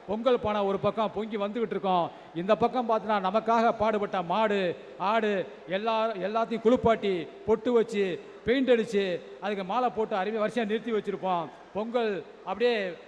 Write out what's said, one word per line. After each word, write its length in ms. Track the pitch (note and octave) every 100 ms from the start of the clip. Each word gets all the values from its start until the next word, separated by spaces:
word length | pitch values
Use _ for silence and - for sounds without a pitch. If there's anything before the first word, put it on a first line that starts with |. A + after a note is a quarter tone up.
| -
பொங்கல் 320 | G#3+ B3 B3
பானை 220 | G#3+ G#3+
ஒரு 180 | G3 G3
பக்கம் 320 | G3+ G3+ G#3
பொங்கி 240 | F#3 A3 G#3
வந்துகிட்டு 380 | G3+ A3+ A3 G3
இருக்கோம், 360 | F#3+ F3+ D#3 - - D#3+
இந்த 200 | F#3+ A3
பக்கம் 340 | A#3 B3 A#3
பார்த்தீங்கன்னா 380 | A3 G#3 G#3 F#3+
நமக்காக 460 | A3 A3 A#3 A#3 G#3+
பாடுபட்ட 440 | G#3+ G#3+ G3 G3
மாடு, 540 | E3+ G3 A3 G3+ F3+ D3 - -
ஆடு 500 | F#3 A3+ G#3+ G3 D#3 - -
எல்லா-, 460 | F#3 A3+ A3 A3+ G3+ F#3
எல்லாத்தையும் 340 | A3+ A3+ A3+
குளிப்பாட்டி 680 | A3 B3+ A#3 A3 G3+ F3+ D3+ - -
பொட்டு 260 | A3 B3
வச்சு 520 | A#3 A3+ G3+ F#3+ D3+ - - G#3
பெயிண்ட் 240 | C4+ B3+
அடிச்சு 520 | A#3 G#3+ G3+ G3 E3+ - -
அதுக்கு 220 | G3 G3+
மாலை 260 | F#3 A3+ B3
போட்டு 260 | G#3 A3 G#3
அருமையா 280 | F#3+ A3
வரிசையா 220 | G#3 A#3+ G#3+
நிறுத்தி 260 | A3 A3+
வச்சிருப்போம். 580 | G#3+ G3+ F#3+ F#3 F3 D3 - -
பொங்கல் 500 | F#3+ A3+ A#3+ A3 F#3 - - F3
அப்படியே 520 | G3 A#3+ A3+ F#3 E3